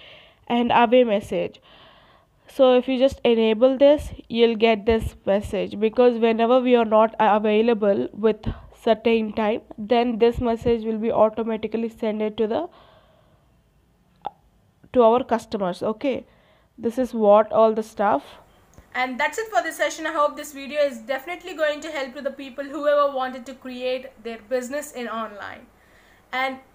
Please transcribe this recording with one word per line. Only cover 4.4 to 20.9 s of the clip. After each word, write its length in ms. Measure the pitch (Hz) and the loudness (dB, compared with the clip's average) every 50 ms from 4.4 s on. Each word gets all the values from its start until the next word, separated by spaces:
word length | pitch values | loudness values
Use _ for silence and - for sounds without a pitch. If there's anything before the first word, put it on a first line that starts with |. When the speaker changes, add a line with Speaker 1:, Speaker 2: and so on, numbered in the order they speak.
| 233 226 233 | 2 2 4
Speaker 1:
get 320 | 208 226 226 226 214 196 226 | 2 2 2 2 2 0 0
this 280 | 226 226 220 - - - _ | 0 0 -2 -4 -8 -6 _
message, 540 | - 196 208 208 - 220 190 180 196 202 196 | -2 -2 -2 -2 -4 -4 -6 -6 -6 -4 -2
because 380 | 214 220 214 - 247 247 240 226 | -2 0 2 4 4 4 4 4
whenever 420 | 226 233 226 220 233 226 254 262 | 2 2 2 2 2 4 4 4
we 160 | 247 254 247 | 4 4 4
are 100 | 240 233 | 4 4
not 300 | 220 220 214 220 226 - - | 4 4 4 4 4 2 0
available 920 | 220 208 202 214 208 220 214 214 220 240 240 208 214 202 202 226 247 - | 2 2 2 2 2 2 2 2 2 2 2 2 2 0 0 0 -2 -4
with 340 | - 208 208 220 214 214 - - - - - - - - - | -6 -2 0 0 0 0 -4 -8 -8 -10 -12 -20 -20 -6 -2
certain 480 | 233 220 220 - 240 233 226 220 214 | 0 0 0 2 0 0 0 0 -2
time, 300 | 214 - 220 208 226 - - _ - - | -4 -2 -2 -2 -2 -4 -6 _ -14 -14
then 420 | 214 202 247 233 240 247 240 208 | -4 0 0 2 2 0 0 2
this 220 | 233 233 233 - | 2 2 2 0
message 420 | 254 240 226 226 - 247 233 233 214 | -2 -2 -2 -2 0 0 -2 0 -2
will 140 | 226 226 214 | -4 -4 -4
be 120 | 220 226 | -2 -2
automatically 760 | - - 214 220 214 - 226 226 226 214 220 220 214 226 226 226 | 2 4 2 2 2 -2 -4 -4 -4 -6 -6 -6 -6 -6 -6 -6
sent 340 | 226 - 233 220 208 214 | -8 -6 -6 -6 -4 -4
it 140 | 214 214 214 | -4 -4 -2
to 100 | 214 226 | -4 -4
the, 220 | 208 - - 330 359 - - - _ _ _ _ _ _ _ _ _ _ _ _ _ _ _ _ _ _ _ _ _ _ _ _ _ _ _ - - - _ _ _ _ _ _ _ _ _ _ _ | -2 -2 -4 -4 -6 -10 -18 -20 _ _ _ _ _ _ _ _ _ _ _ _ _ _ _ _ _ _ _ _ _ _ _ _ _ _ _ -16 -16 -16 _ _ _ _ _ _ _ _ _ _ _
to 100 | - 254 | 2 4
our 220 | 233 220 233 247 254 | 4 4 4 2 0
customers, 580 | - 240 220 - - - 208 196 180 175 - | -2 -4 -4 -4 -8 -8 -6 -4 -6 -6 -4
okay? 440 | - 214 220 220 - 285 240 - - - _ _ _ _ _ _ _ _ _ - | -6 -6 -6 -4 -4 -4 -4 -4 -8 -14 _ _ _ _ _ _ _ _ _ -8
This 220 | 226 233 226 262 | -8 -6 -4 -4
is 140 | 254 240 - | -4 -4 -2
what 360 | 226 214 202 202 214 220 214 - | 0 4 6 6 6 6 4 2
all 200 | - 226 220 220 | 2 2 2 2
the 80 | 220 | -2
stuff. 420 | 220 220 - - 202 202 - 285 - - - - - _ _ _ _ _ _ - - _ - | -6 -8 -6 -4 -2 0 0 -2 -4 -8 -18 -20 -20 _ _ _ _ _ _ -20 -20 _ -8
Speaker 2:
And 240 | 247 254 262 254 233 | -6 -6 -6 -4 -4
that's 220 | 294 302 302 - | -4 -4 -4 -6
it 80 | 440 440 | -8 -4
for 160 | 415 359 339 | -4 -4 -4
this 140 | 330 311 320 | -4 -4 -4
session. 280 | 320 302 320 330 320 | -4 -4 -4 -6 -8
I 60 | 311 | -6
hope 240 | 320 320 294 294 285 | -2 0 0 0 -2
this 160 | 285 294 294 | -6 -12 -14
video 300 | - 277 277 262 294 294 | -14 -14 -14 -8 -4 -2
is 180 | 294 285 | -2 -2